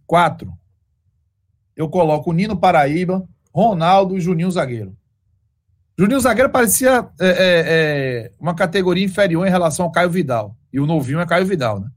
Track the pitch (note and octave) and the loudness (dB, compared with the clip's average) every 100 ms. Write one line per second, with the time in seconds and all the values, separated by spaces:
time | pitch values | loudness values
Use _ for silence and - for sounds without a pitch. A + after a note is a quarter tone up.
0 | - E3 D#3+ - F#2+ F2+ _ _ _ _ | 0 2 2 -2 -14 -18 _ _ _ _
1 | _ _ _ _ _ _ _ - D#3 F#3 | _ _ _ _ _ _ _ -10 -4 0
2 | D#3+ D3+ F3 E3 G#3+ F#3 F#3 D#3+ C#3+ D#3+ | 0 0 -2 -2 -2 2 2 4 2 0
3 | F3+ F#3+ F#3 _ _ D#3+ A3+ F3 E3 G3 | -2 -4 -6 _ _ 0 0 2 4 4
4 | F#3+ F#3+ F3 E3 F#3 E3+ C3+ A#2 F#2+ G2+ | 2 -2 -2 -2 -2 -2 -4 -8 -12 -16
5 | _ _ _ _ _ _ _ _ _ - | _ _ _ _ _ _ _ _ _ -2
6 | G#3 C4+ B3 A3 C4+ C4+ A3 - B3+ B3 | 0 2 2 2 2 2 0 2 2 2
7 | - - F#3 F3+ F#3 E3+ D3+ E3 D3+ C#3+ | -2 -2 0 2 4 2 2 0 0 -2
8 | C3 B2 A2+ - D#3+ E3+ F#3 G3 F3+ F3+ | -4 -6 -10 -8 -8 -2 -2 0 0 0
9 | G3 G3+ G3 E3 F#3+ F3+ E3 E3 F3 E3 | -2 0 0 2 0 0 0 -2 -2 0
10 | F3+ F3 C#3 A#2 G#2 - _ C3 D3+ D#3+ | 0 0 -2 -4 -6 -14 _ -4 -2 -2
11 | B2+ D#3 E3+ E3+ F#3+ F3 A#2+ G2 A2+ | -2 -4 -2 0 0 -2 -2 -4 -8